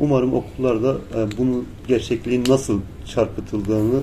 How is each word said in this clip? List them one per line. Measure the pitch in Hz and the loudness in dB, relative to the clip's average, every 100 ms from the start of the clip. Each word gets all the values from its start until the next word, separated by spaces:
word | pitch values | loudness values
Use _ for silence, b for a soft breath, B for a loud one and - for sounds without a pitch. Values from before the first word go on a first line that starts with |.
umarım | 147 135 127 | 2 2 2
okurlar | 127 - - 127 110 | 0 -2 -2 0 2
da, | 127 135 - 113 | 0 -2 -4 -2
e, | 107 104 | -2 0
bunun | 127 123 - - - | 0 0 -4 -6 0
gerçekliğin | 120 - 120 117 123 123 | 0 2 -2 0 0 4
nasıl | 131 - 101 - - - | 2 2 -2 -2 -10 -6
çarpıtıldığını | 123 107 - 101 107 98 107 110 131 | 0 0 -2 -6 -4 0 2 2 0